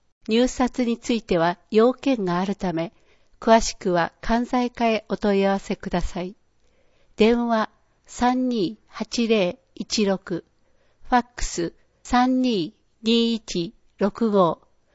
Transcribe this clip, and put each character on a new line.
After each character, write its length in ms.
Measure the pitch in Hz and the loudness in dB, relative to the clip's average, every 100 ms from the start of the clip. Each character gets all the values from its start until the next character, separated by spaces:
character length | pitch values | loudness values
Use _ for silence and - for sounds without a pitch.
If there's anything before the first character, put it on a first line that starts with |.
| _ _ - | _ _ -2
入 200 | 226 247 | 0 2
札 360 | - 247 - | 0 -2 0
に 140 | 240 226 | -2 -2
つ 140 | - | -2
い 100 | 233 | -4
て 160 | - 185 | 0 0
は 200 | 165 180 _ | 0 -2 _
要 240 | 208 240 | 2 2
件 300 | 254 285 247 | 2 0 0
が 160 | 185 175 | 0 -2
あ 40 | |
る 120 | 190 196 | -2 -4
た 160 | 185 | -4
め、 200 | 160 170 - _ _ _ _ | -4 -6 -10 _ _ _ _
詳 200 | - 226 | 4 4
し 160 | - - | 4 -4
く 160 | 196 | -2
は 200 | 175 165 - | 0 0 -4
関 260 | - 226 240 | -2 -2 0
西 240 | 247 247 | -2 -2
課 180 | - 233 | -2 -2
へ 160 | 220 - | -2 -4
お 80 | 196 | -4
問 220 | 208 196 | 0 2
い 80 | 196 | 2
合 60 | |
わ 60 | 196 | 0
せ 180 | - 185 | -4 -8
く 140 | 190 | -4
だ 100 | 180 | -4
さ 220 | - 180 | -2 -4
い。 120 | 180 220 _ _ _ _ _ _ _ - | -10 -12 _ _ _ _ _ _ _ 2
電 300 | 220 240 240 | 2 4 0
話 240 | 226 214 _ _ _ _ | 0 -2 _ _ _ _
三 420 | - 247 254 254 | -2 0 0 0
二 300 | 233 170 214 _ | -2 -2 -6 _
八 400 | - 214 - 226 | -12 -8 -4 0
零 300 | 220 180 - _ | 2 2 -2 _
一 300 | - - - | -14 -6 -2
六、 400 | 202 190 - 165 - _ _ _ _ _ - | 0 -2 -4 -8 -10 _ _ _ _ _ -2
フ 60 | |
ァ 80 | 247 | -2
ッ 40 | 240 - | -2 -6
ク 80 | |
ス 280 | - - 170 - _ _ | -6 -4 -6 -8 _ _
三 400 | - 247 254 254 | -2 2 2 2
二 320 | 254 214 160 - _ _ | 0 0 -4 -8 _ _
二 320 | 220 233 233 | 0 2 2
一 400 | 226 - 180 170 - _ _ | -2 -6 -6 -6 -10 _ _
六 320 | 196 - 226 | -4 0 0
五、 300 | 202 170 - _ _ _ | 4 2 0 _ _ _